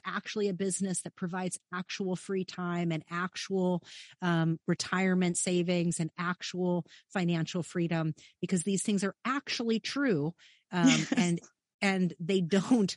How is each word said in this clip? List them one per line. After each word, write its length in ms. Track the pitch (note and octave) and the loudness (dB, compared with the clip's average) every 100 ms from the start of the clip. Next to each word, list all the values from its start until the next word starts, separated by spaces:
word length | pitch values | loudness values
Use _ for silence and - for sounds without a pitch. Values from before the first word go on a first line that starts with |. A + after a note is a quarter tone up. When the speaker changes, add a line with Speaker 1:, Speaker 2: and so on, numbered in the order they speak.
| - | -10
Speaker 1:
actually 420 | F#3 - G#3+ G3+ | -8 -6 -2 -2
a 60 | |
business 480 | F3+ F#3+ F3 F#3+ F3+ | -2 -2 -2 -2 -4
that 120 | - - | -6 -8
provides 440 | F3+ F#3 F#3 - _ | -6 -4 -4 -6 _
actual 420 | F3+ F3+ - F#3+ F3+ | -10 -8 -6 -4 -4
free 300 | - G3 F3+ | -4 -4 -4
time 460 | - F3 F3 E3+ | -6 -4 -2 0
and 120 | D#3+ - | -2 -4
actual, 720 | E3+ F#3 - - F#3+ F3+ F3 - - - - | -6 -6 -6 -4 0 2 0 -4 -16 -20 -6
um, 360 | F3+ E3+ E3 E3 - | 0 2 2 0 0
retirement 720 | F3 - F#3 F#3+ F#3 F3+ F3 | -2 0 0 2 4 2 0
savings 640 | - F3+ F3 F3 F3 E3 | 0 2 2 2 2 0
and 120 | D#3+ - | -4 -4
actual 680 | F3 F3 - F3+ F3+ F3 - - _ | -4 -4 -6 -2 0 0 -2 -10 _
financial 540 | G3+ E3+ E3 D#3+ F#3 | -2 2 2 0 -4
freedom, 500 | D#3 F3+ E3+ E3 D#3+ D3+ - _ | -4 -2 0 0 -2 -4 -12 _
because 240 | F3 F#3 | -2 -2
these 180 | F3+ G3 | 0 -2
things 200 | - G3+ | 0 0
are 120 | G3 - A#3 | 0 -4 -4
actually 540 | C4+ - - A#3 A3+ | -4 -4 -4 -2 -2
true. 540 | - C4+ C#4 E3 D3 - - _ _ | -2 -2 0 2 0 -6 -14 _ _
Um, 160 | F3+ B3 | 2 6
Speaker 2:
<laughs> 0 | |
Yes. 260 | D#3 D#3 | 6 2
Speaker 1:
and, 260 | B3+ F3 E3+ - _ _ _ | 2 2 0 -4 _ _ _
and 320 | G3+ F#3+ F3+ - | 0 2 0 -2
they 200 | E3 G3 | 0 0
don't, 560 | E3+ G3 - B3 F#3+ | 4 2 4 4 4